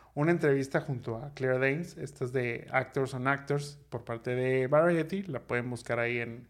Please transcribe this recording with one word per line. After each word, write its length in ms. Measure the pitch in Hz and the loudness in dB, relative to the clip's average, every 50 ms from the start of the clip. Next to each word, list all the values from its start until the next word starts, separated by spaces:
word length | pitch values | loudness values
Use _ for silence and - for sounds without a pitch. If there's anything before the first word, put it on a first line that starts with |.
| - - _ | -20 -10 _
una 160 | 143 147 165 | 2 4 4
entrevista 500 | 175 170 165 147 139 139 131 135 - 160 | 4 6 6 4 4 4 2 0 0 -2
junto 360 | - - 135 117 - 123 113 113 | 0 0 -4 -4 -4 -6 -6 -6
a 160 | 139 143 143 | -8 -10 -6
Claire 240 | - 131 131 127 127 | -2 0 2 2 4
Danes, 400 | 135 135 139 160 175 147 - 165 | 4 2 2 0 -4 -6 -8 -10
esta 260 | 143 139 - - 135 | -10 -10 -6 -6 -6
es 80 | 120 123 | -2 0
de 340 | 135 120 120 - - - - 131 | 0 0 0 -2 -4 -6 -2 0
Actors 400 | 135 127 - - 143 131 120 131 | 0 0 0 0 -2 -2 0 -2
on 160 | 127 123 135 | -2 0 0
Actors, 500 | 139 139 139 - 143 143 143 - - - - - | 0 0 0 -2 -2 -2 -2 -6 -12 -16 -12 -10
por 140 | - 117 - | -8 -8 -6
parte 280 | - 117 117 - 123 123 | -6 -8 -6 -4 -2 -2
de 320 | 127 127 131 131 131 131 127 | 0 2 2 2 2 2 4
Variety, 560 | 147 151 165 175 175 165 156 156 185 196 196 | 4 6 6 6 4 2 0 -2 -4 -6 -6
la 160 | 175 139 117 | -6 -8 -8
pueden 280 | - - 123 120 120 123 | -4 -2 -2 -2 -2 -2
buscar 300 | 123 120 - - 117 120 | -6 -8 -4 -2 -2 0
ahí 180 | 117 117 120 120 | 0 0 0 -2
en, 280 | 117 120 117 123 120 - | -4 -6 -8 -12 -16 -12